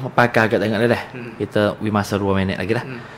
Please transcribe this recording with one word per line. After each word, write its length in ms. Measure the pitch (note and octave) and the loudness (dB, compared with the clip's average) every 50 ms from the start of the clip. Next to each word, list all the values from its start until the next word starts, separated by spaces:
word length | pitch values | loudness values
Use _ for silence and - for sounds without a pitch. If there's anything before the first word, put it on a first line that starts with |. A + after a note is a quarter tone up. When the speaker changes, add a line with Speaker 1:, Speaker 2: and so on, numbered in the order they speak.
| C3 B2+ | -2 -2
Speaker 1:
pakar 380 | - - A#2+ A#2 - A#2+ A2 G#2 | 2 2 2 4 4 4 4 4
kat 100 | A2+ G2 | 2 2
tengok 220 | G2 A2 A2 G2+ | 0 0 0 2
dia 80 | A#2 A#2 | 2 2
dah. 140 | A#2 - - - | 2 2 -2 -6
Speaker 2:
Hmm. 200 | - B2+ A#2 A#2+ G#2+ | -12 -14 -14 -12 -8
Speaker 1:
Kita, 260 | - G#2+ F#2+ - G#2+ G#2 G#2 - - | -6 -4 -2 2 2 2 2 2 0
we 140 | G#2 G#2+ | -2 0
masa 240 | G2+ G#2 G2 - G#2 | 0 0 0 0 0
dua 180 | G2 G2+ G2 G2 | 0 2 2 2
minit 240 | G2 F#2+ F#2+ F#2 - | 2 2 0 -2 -2
lagi 160 | F#2+ F2+ A2+ | -2 -2 -2
dah. 80 | A#2+ | -2
Speaker 2:
Hmm. 220 | C3 C3+ C3 A#2+ - - - | -4 -8 -12 -12 -14 -16 -18